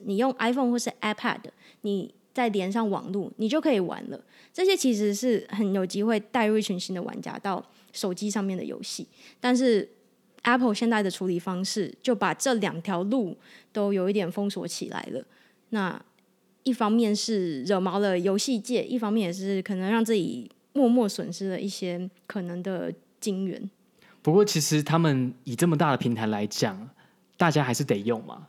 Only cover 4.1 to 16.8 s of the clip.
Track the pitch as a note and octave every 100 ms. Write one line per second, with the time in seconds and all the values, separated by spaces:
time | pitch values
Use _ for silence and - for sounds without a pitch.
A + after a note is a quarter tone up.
4.1 | - - - - - F#4 F#4 C4 G#3+ G#3
5.1 | G3+ B3+ G#3+ - G#3 G#3 G3 F#3 G3+ A3
6.1 | A3 A3 B3 G#3+ G#3+ G#3+ F3+ - F#3 -
7.1 | - - - G3 F3+ - _ _ - G3+
8.1 | F3+ G#3 G#3 G3 F#3 D2 - - - -
9.1 | _ - - B3 B3 B3+ G#3+ - _ _
10.1 | _ _ _ A#3 B3 B3 G#3 A#3 A3 F#3+
11.1 | - F#3 F3 F#3+ F3+ F#3+ G#3+ E3+ - -
12.1 | G3 F#3+ D#3 C4+ A#3 F#3+ E3 F#3 F3 G3
13.1 | C4 F#3+ - - - - G#3+ G3+ G3+ F#3
14.1 | G3+ F3 F#3+ G3+ G3 E3+ - - - -
15.1 | B2+ - _ _ _ _ A3 F#3+ - -
16.1 | _ _ _ _ _ C4 A#3